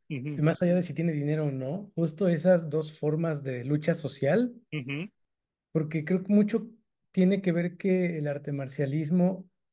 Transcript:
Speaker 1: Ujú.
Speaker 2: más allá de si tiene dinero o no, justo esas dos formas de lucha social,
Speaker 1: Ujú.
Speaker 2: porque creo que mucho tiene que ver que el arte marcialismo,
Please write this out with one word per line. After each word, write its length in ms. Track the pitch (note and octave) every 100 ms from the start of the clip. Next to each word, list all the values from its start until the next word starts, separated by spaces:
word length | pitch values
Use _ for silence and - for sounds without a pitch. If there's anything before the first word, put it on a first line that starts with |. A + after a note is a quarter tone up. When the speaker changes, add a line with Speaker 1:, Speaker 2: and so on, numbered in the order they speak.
| -
Speaker 1:
Ujú. 320 | C#3+ C#3 C#3+
Speaker 2:
más 200 | D3+ -
allá 120 | F3
de 80 | F3+
si 120 | F3
tiene 180 | C#3+ E3+
dinero 340 | D3+ C#3+ D#3 D3+
o 40 |
no, 420 | C3 C3 F3+ G3+
justo 340 | - E3 - G3
esas 420 | E3 F3 F3+ D#3+
dos 280 | D3+ D#3 -
formas 440 | D3+ D#3 E3 D3
de 220 | C3+ B2
lucha 300 | B2+ D3+ D3+
social, 600 | E3 C3+ - C#3 F#3+ B3 - -
Speaker 1:
Ujú. 360 | D#3 B2 C#3+ F#3+ _ _ _ _ _ _
Speaker 2:
porque 320 | D#3+ D#3 E3
creo 180 | D#3 F#3
que 80 | F#3+
mucho 360 | G#3 G#3 A3+ - - _ _ _
tiene 300 | - F#3 G3
que 100 | F#3+
ver 240 | E3+ F3 F3
que 420 | G3 F#3 F3+ D#3+
el 100 | D3
arte 240 | C#3+ D3
marcialismo, 960 | C#3 C3+ - C#3 D3 D3+ F3+ F3+ F#3+ - _ _